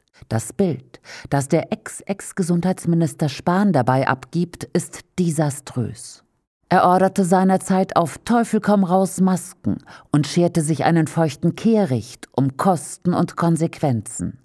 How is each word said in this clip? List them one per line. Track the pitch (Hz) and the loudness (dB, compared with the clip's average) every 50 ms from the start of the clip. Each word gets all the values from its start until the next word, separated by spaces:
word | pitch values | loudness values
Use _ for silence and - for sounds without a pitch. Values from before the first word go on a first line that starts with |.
| _ _ _ _ - - | _ _ _ _ -10 -4
Das | 113 113 - - - | -4 -4 -4 -6 -2
Bild, | - 196 175 165 - - _ - - _ - - - - - | -2 0 0 -2 -6 -10 _ -20 -20 _ -20 -20 -16 -8 -4
das | 143 139 135 139 | -2 -2 0 2
der | 196 - - - | 0 0 0 -2
Ex-Ex-Gesundheitsminister | 220 - - - - - - - 196 - - - - - 180 160 175 170 170 185 185 - - 170 170 165 165 147 - - 160 143 | -8 -8 -8 -16 -16 -14 -8 -8 -8 -8 -8 -12 -4 -4 -2 0 0 0 0 0 -2 -2 0 0 2 2 2 0 0 -2 -4 -4
Spahn | - - - 180 175 190 208 202 156 | -4 -4 -2 0 0 2 2 2 2
dabei | 139 113 127 131 135 135 - | 2 2 2 2 2 2 0
abgibt, | 127 - - - - 170 175 170 - - - - | -2 -2 -6 -6 -4 -4 -4 -4 -6 -14 -12 -4
ist | - 175 165 - - - - _ - - | -4 -4 -4 -4 -14 -20 -20 _ -4 -2
desaströs. | 180 170 147 156 156 147 135 - - - - 127 110 - - - - - - - _ _ _ _ _ _ _ _ _ - | -2 0 0 0 0 -2 -2 -6 -12 -10 -6 -6 -6 -6 -8 -12 -16 -20 -20 -20 _ _ _ _ _ _ _ _ _ 2
Er | 175 190 - | 2 4 4
orderte | 180 180 185 190 190 190 202 196 | 6 4 4 2 2 2 0 2
seinerzeit | 165 190 185 190 190 190 185 - - 190 185 190 190 - | 4 4 4 4 4 2 2 0 0 0 0 0 2 0
auf | - 170 147 - - - | 0 0 0 -4 -10 -2
Teufel | - 240 240 226 - 220 214 | 0 2 2 2 0 -2 0
komm | - 202 208 202 | 2 2 2 4
raus | 190 165 185 190 190 180 - - | 4 2 2 2 2 0 0 0
Masken | 185 185 185 170 - - - _ - 104 92 - - - - - - - | 2 2 2 0 -4 -10 -16 _ -6 -6 -6 -6 -8 -20 -20 -20 -8 0
und | - 147 147 | 0 0 0
scherte | - - 175 175 170 170 170 | 2 2 2 2 2 2 0
sich | 147 156 160 131 151 | 0 0 -2 0 2
einen | - 165 165 160 | 2 4 2 2
feuchten | - - 170 165 151 - - - 170 165 | 0 0 0 0 0 -2 -2 -2 -2 -2
Kehricht | - - 226 226 214 196 135 131 110 98 - - - - _ | 0 0 2 2 2 2 0 0 -4 -4 -8 -16 -20 -18 _
um | - 123 135 135 - | -2 0 0 0 0
Kosten | - - 196 180 - - - - - - 180 | 0 0 0 0 0 -2 -10 -14 -4 -4 -2
und | 175 - 170 - - | 0 0 -2 -2 -2
Konsequenzen. | - 170 170 165 151 165 165 - - - 143 120 110 - - - - 87 - - - | -2 0 0 2 0 0 -4 -4 -2 -2 0 0 -2 -4 -8 -10 -8 -8 -8 -10 -12